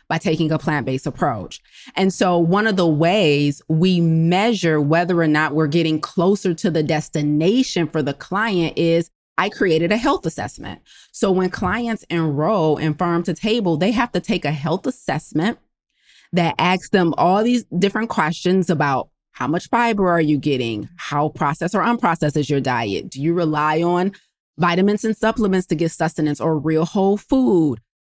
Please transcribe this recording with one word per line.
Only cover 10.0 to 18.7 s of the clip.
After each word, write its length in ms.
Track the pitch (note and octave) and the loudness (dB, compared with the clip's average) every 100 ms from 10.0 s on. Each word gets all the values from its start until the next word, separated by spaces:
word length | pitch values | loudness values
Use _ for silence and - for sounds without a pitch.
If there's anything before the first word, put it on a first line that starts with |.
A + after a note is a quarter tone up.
| C4+ F#4+ E3 | 0 0 -4
assessment. 560 | - - - - - _ - - | -6 -10 -10 -14 -16 _ -20 -16
So 200 | - G3+ | -2 0
when 200 | F#3 F#3 | 2 0
clients 520 | - F#3 G#3+ A#3 A3 - | -2 -4 -2 -4 -6 -4
enroll 680 | E3+ D#3+ C#3 D#3+ G#3+ D#3 D3 | -2 -2 0 0 2 2 0
in 180 | D#3 D3 | -2 -2
Farm 260 | F3 E3+ | 0 0
to 120 | E3+ G3+ | -2 -4
Table, 420 | A3 A#3 F#3 D#3 | -2 0 0 0
they 140 | F#3+ | 0
have 200 | A3+ A#3+ | 0 -2
to 60 | F3 | -4
take 260 | - F#3 C#3+ | -2 -2 -2
a 60 | |
health 360 | D3 C3+ D#3+ C4+ | -4 -2 -4 -4
assessment 720 | - - D3 - D3+ G3 - _ _ _ _ _ _ _ | -6 -4 -6 -4 -2 -2 -4 _ _ _ _ _ _ _
that 220 | F3 E3 - | 0 0 0
asks 320 | F3 F#3 - | 0 0 2
them 240 | G3 E3+ - | 2 2 2
all 260 | E3+ G3 | 2 4
these 220 | A#3 B3 - | 2 0 -2
different 440 | F3+ G3 G#3 A3+ | 0 0 0 -4
questions 600 | - D#3 F3 F3+ F#3+ | -2 -2 0 0 2
about 400 | F3 | 2